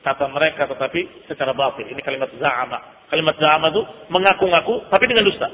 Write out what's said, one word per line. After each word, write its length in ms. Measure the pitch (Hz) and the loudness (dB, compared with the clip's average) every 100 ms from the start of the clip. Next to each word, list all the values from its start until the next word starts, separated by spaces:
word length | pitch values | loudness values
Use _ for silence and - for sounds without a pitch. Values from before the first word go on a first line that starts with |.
| - | -2
Kata 260 | 135 139 | -2 -2
mereka 320 | 139 156 151 139 | 0 -2 0 -4
tetapi 560 | 131 135 - 180 - - | -2 -4 -4 -6 -10 -14
secara 240 | 151 135 | -4 -4
batil. 320 | 131 135 - 147 | 0 0 -2 -10
Ini 80 | 131 | -8
kalimat 320 | - 135 131 120 | -6 -6 -6 -2
za'ama. 720 | 143 123 127 123 - - _ | -2 -2 -4 -8 -12 -20 _
Kalimat 240 | 156 160 147 | -2 0 2
za'ama 320 | 151 156 160 175 | 4 4 2 0
itu 80 | 214 - - | -4 -10 -4
mengaku-ngaku 800 | 175 190 185 190 170 170 240 - | 2 4 4 4 2 2 -4 2
tapi 160 | - 240 | 2 4
dengan 160 | 233 202 | 4 2
dusta. 240 | - 120 | 0 -6